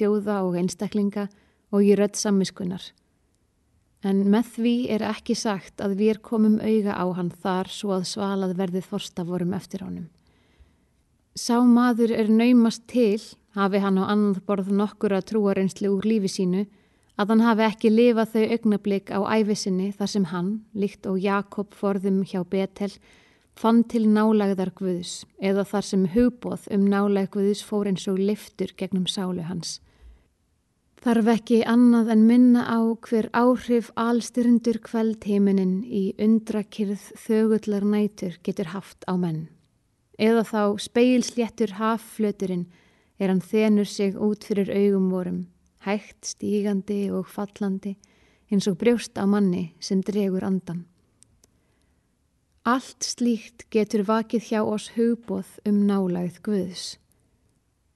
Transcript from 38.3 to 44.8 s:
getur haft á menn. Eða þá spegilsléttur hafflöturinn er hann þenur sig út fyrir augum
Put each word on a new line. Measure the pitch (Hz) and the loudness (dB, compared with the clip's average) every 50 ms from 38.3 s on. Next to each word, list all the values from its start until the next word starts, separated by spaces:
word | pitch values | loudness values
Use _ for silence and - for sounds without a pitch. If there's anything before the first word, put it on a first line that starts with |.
| 160 - - | -10 -8 -8
getur | 202 - - - 160 190 | -8 -6 -6 -8 -8 -8
haft | 190 - - - _ - | -12 -14 -14 -20 _ -8
á | - 180 | -4 -2
menn. | 180 180 170 165 160 160 - - _ _ _ _ _ _ _ _ _ _ _ _ - | -2 -2 -2 -4 -6 -8 -12 -18 _ _ _ _ _ _ _ _ _ _ _ _ -2
Eða | 214 220 233 233 208 | 0 2 2 2 0
þá | - 226 214 208 202 208 | 0 -2 0 0 0 -2
spegilsléttur | 202 - - - 240 247 254 254 247 240 - - 240 233 208 - - 220 202 185 202 | -4 -8 -4 0 2 4 4 4 2 0 -2 -4 -4 -4 -4 -2 -4 -4 -4 -2 -4
hafflöturinn | 220 220 233 220 - - - - 214 208 202 - 196 180 185 175 175 - - _ _ _ _ _ _ _ _ | -2 -2 -2 -4 -6 -12 -6 -4 -4 -4 -2 -4 -4 -4 -4 -4 -6 -8 -12 _ _ _ _ _ _ _ _
er | - 196 185 190 | -4 0 0 0
hann | 185 | 0
þenur | 175 - - 214 214 214 208 208 202 202 | 0 0 0 2 4 4 4 2 2 -2
sig | - - 202 196 190 | -4 -4 -4 -4 -2
út | - 214 214 208 - - | -2 -2 -2 -2 -4 -4
fyrir | - 214 202 190 - | -4 -2 -2 -2 -2
augum | - 196 | 0 2